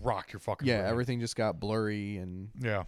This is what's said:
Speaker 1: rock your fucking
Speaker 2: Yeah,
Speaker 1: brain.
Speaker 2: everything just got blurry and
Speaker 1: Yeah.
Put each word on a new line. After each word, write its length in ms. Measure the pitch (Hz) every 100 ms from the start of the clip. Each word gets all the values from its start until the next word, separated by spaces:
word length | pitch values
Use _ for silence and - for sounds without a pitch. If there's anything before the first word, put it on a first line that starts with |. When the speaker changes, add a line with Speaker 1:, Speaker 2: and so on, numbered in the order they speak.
Speaker 1:
rock 300 | 113 101 -
your 60 | 104
fucking 260 | - 101 135
Speaker 2:
Yeah, 140 | 113
Speaker 1:
brain. 100 | 95
Speaker 2:
everything 280 | 117 123 120
just 140 | 117 -
got 220 | 110 82
blurry 580 | 101 110 107 104 101 101
and 320 | 90 92 101 -
Speaker 1:
Yeah. 240 | 123 101